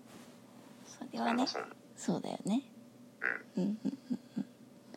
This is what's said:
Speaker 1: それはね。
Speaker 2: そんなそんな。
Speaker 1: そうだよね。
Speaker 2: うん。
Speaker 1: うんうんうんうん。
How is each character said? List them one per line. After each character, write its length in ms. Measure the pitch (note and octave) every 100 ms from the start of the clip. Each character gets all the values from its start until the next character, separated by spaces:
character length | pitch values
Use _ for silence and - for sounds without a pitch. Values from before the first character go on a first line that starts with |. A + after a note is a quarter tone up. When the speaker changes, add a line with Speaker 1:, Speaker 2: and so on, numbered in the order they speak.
| - - - - - - - - -
Speaker 1:
そ 180 | - A#3+
れ 80 | A3+
は 140 | A#3
ね。 140 | A#3+ B3+
Speaker 2:
そ 100 | -
ん 40 |
な 40 | -
そ 0 |
ん 20 |
な。 60 | - - -
Speaker 1:
そ 220 | - F3
う 40 |
だ 100 | G1+
よ 60 | G1+ -
ね。 180 | A3+ - - - - - - - - - -
Speaker 2:
う 60 |
ん。 20 |
Speaker 1:
う 20 | F#3
ん 140 | G#3+ -
う 20 |
ん 100 | C4+ -
う 20 |
ん 60 | B3 - -
う 20 |
ん。 40 | - - - - -